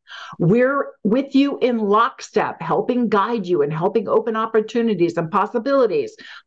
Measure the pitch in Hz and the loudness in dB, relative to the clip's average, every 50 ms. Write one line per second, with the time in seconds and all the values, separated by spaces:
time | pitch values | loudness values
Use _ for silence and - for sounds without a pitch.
0 | _ - - - - - - - 170 160 214 240 247 262 285 277 269 - - _ | _ -20 -18 -18 -16 -16 -6 -2 2 4 4 4 4 2 2 -2 -4 -6 -10 _
1 | - 202 220 269 277 - - 269 285 285 262 - - 262 233 226 214 196 202 214 | -2 0 0 0 0 2 2 2 2 2 0 0 0 0 0 0 0 2 2 2
2 | 233 254 - - - - - 202 151 127 - - 160 156 156 175 - - 247 247 | 2 0 -2 -8 -16 -4 -2 -2 -2 -2 -4 -8 -4 -2 -2 0 0 0 0 0
3 | 240 196 214 202 190 226 240 233 180 175 180 147 143 147 156 156 175 196 196 233 | 0 0 2 0 0 0 -2 -4 -2 0 0 0 2 0 -2 -2 -2 0 0 0
4 | 196 202 - 220 214 240 220 220 220 220 - 220 214 220 - 233 233 226 208 165 | 0 2 0 0 0 0 -2 -4 -4 0 0 0 0 0 -2 0 0 0 2 2
5 | 175 165 165 170 165 160 196 196 202 208 - 233 220 277 277 277 240 208 170 147 | 2 0 0 -2 -4 -2 0 -2 -2 0 -2 -4 -2 0 2 2 2 2 2 -2
6 | 120 107 - - - - - - - | -2 -4 -8 -16 -20 -20 -20 -20 -6